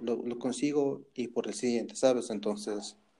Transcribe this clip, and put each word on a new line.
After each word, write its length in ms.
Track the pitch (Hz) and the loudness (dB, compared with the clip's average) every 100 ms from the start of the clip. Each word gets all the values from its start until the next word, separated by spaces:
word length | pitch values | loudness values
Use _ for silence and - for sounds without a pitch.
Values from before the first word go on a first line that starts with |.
lo, 160 | 117 117 | 0 -2
lo 220 | 120 120 | -2 -2
consigo 640 | 127 117 147 147 139 139 - | -2 0 2 2 2 0 -6
y 140 | - 117 | -6 -4
por 180 | 117 113 | -2 -4
el 60 | |
siguiente, 420 | 101 123 120 104 - | -2 0 2 0 2
¿sabes? 340 | 131 123 113 | 4 4 0
Entonces, 680 | 107 107 104 - 104 101 - _ _ | -2 -2 -2 -2 -4 -6 -14 _ _